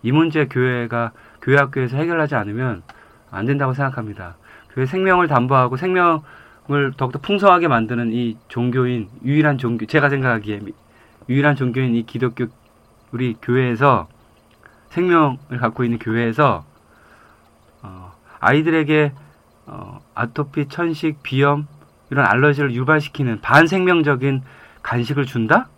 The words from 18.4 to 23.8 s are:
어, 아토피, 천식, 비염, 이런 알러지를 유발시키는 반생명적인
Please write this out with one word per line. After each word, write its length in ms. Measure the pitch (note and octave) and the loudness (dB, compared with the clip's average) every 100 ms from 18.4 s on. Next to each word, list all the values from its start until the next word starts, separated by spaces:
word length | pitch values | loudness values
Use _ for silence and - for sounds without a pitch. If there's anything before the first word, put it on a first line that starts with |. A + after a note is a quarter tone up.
| - C#3+ D#3+ D#3+ D3 D3+ D3 C#3 - _ _ _ - | 2 2 2 0 2 2 2 -4 -20 _ _ _ -20
어, 340 | G2 G2 G2+ _ - | -18 -16 -18 _ -8
아토피, 540 | A#2 D3+ C#3 D#3 C#3+ | -6 -6 -6 -6 -8
천식, 540 | - E3+ D#3 D#3+ D3+ | -4 -4 -2 -6 -6
비염, 440 | - C3 C#3+ D3 D3 - - _ _ | -6 0 2 0 -4 -16 -20 _ _
이런 160 | B2+ B2 | 0 2
알러지를 480 | A2 D3 C#3+ C#3+ | 4 4 2 -2
유발시키는 680 | A#2+ C3 D#3 D3 - C3 G#2+ | -2 0 0 0 -4 -2 -2
반생명적인 1000 | - C#3+ E3 F#3+ | 2 4 4 2